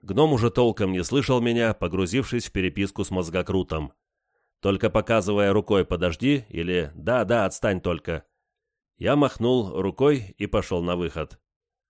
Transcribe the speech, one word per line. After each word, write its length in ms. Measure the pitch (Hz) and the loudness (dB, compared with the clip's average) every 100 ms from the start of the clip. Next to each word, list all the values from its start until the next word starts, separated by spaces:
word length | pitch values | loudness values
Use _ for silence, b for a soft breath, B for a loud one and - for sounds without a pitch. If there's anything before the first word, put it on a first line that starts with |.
Гном 320 | - 98 156 | -4 2 2
уже 180 | 135 117 | 4 2
толком 420 | 123 120 107 98 | 2 2 2 -2
не 120 | 92 | 0
слышал 380 | 85 135 135 127 | 0 0 2 0
меня, 320 | 120 117 117 | 2 2 0
погрузившись 720 | 104 90 92 90 113 127 123 - | 0 -4 -2 0 -2 -2 -4 -4
в 60 | |
переписку 520 | - 92 82 98 - | -2 -2 -2 -4 -4
с 60 | 95 | -4
мозгокрутом. 840 | 92 82 90 87 95 90 80 71 _ _ _ _ _ _ _ | -4 -2 -4 -2 -2 -2 -4 -6 _ _ _ _ _ _ _
Только 280 | 98 98 110 | -2 0 2
показывая 640 | 110 101 113 95 104 101 | 0 2 0 2 2 4
рукой 320 | 101 98 101 | 2 2 2
«подожди» 640 | 87 87 87 80 127 143 117 | 2 0 -2 0 0 0 -2
или 420 | - 85 90 76 | -6 -2 -2 -2
«да, 300 | - 80 123 | -6 -2 0
да, 200 | 98 117 | 2 2
отстань 380 | 98 - 113 92 | 0 0 -2 0
только», 420 | 92 85 - 80 - _ _ _ _ _ _ _ | -2 -4 -4 -8 -8 _ _ _ _ _ _ _
я 160 | 98 | 0
махнул 640 | 143 139 - 117 127 98 87 | 2 2 0 0 0 0 -2
рукой 520 | 95 90 139 143 98 - | -4 2 2 2 -4 -8
и 80 | 101 | -4
пошел 360 | 107 95 90 | -2 -2 -4
на 140 | 87 87 | -2 -2
выход. 420 | 85 80 78 - _ _ _ _ | -4 -6 -10 -12 _ _ _ _